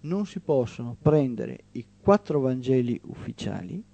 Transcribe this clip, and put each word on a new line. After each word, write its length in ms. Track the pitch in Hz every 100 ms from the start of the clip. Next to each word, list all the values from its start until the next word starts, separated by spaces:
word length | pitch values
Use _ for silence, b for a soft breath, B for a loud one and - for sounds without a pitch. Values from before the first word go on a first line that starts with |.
non 240 | 147 190 202
si 140 | 190
possono 560 | - 139 117 - 120 120
prendere 640 | 165 151 131 117 - 64 _
i 120 | - - _
quattro 380 | - 202 - 151
Vangeli 600 | 131 127 127 131 120 120 -
ufficiali 760 | - 104 - - 98 90 170 226